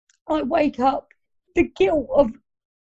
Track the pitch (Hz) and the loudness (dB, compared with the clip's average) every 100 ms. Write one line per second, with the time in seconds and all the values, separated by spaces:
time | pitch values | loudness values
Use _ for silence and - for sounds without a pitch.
0 | _ _ - 311 262 330 302 - 262 - | _ _ -6 -4 -2 0 0 0 -2 -2
1 | - _ _ _ _ - - - 381 320 | -8 _ _ _ _ -2 -2 0 0 0
2 | 240 523 220 - _ _ _ _ | 0 0 0 -2 _ _ _ _